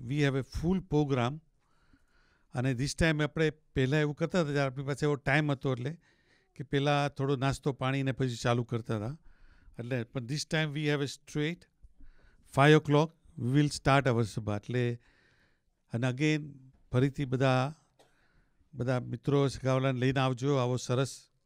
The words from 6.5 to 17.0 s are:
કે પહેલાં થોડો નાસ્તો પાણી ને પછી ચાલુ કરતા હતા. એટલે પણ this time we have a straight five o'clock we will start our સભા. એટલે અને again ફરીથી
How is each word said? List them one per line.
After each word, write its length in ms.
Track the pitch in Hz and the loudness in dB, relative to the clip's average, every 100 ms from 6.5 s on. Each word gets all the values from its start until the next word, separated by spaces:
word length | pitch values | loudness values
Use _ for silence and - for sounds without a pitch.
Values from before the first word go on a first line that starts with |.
કે 100 | - | -16
પહેલાં 440 | 131 143 143 147 143 | -4 0 2 2 0
થોડો 280 | - 135 139 | -2 -2 0
નાસ્તો 360 | 135 123 151 | 0 0 -4
પાણી 300 | 135 131 139 | -2 -2 0
ને 100 | 135 | -2
પછી 240 | 120 131 117 | -2 -4 -2
ચાલુ 280 | 127 120 | 0 0
કરતા 320 | 117 117 110 110 | 0 -6 -4 -4
હતા. 220 | 107 156 - - - - - - | -4 -8 -16 -20 -20 -20 -20 -14
એટલે 260 | 120 127 | -6 -6
પણ 180 | 113 135 | -6 -8
this 240 | 117 147 - | -6 -8 -4
time 260 | 160 156 | -2 -2
we 100 | 143 | -2
have 200 | 151 147 | -2 0
a 40 | 143 | -2
straight 540 | - - 151 151 175 _ _ - - - - - _ _ | -8 -8 -4 -4 -6 _ _ -20 -20 -20 -20 -20 _ _
five 260 | - 143 156 | 4 8 8
o'clock 300 | 147 147 160 - _ - | 6 2 2 -4 _ -8
we 120 | 120 | 0
will 180 | 143 147 | 2 2
start 440 | - 143 139 135 | 0 2 4 4
our 100 | 117 | 0
સભા. 340 | 107 - 107 104 | 0 -4 -6 -6
એટલે 420 | - 123 120 120 _ _ _ _ _ _ _ _ _ | -4 -2 -2 -4 _ _ _ _ _ _ _ _ _
અને 180 | 117 127 | -4 -2
again 380 | 127 151 156 147 139 131 _ _ | 0 0 0 -4 -16 -20 _ _
ફરીથી 320 | 123 | 0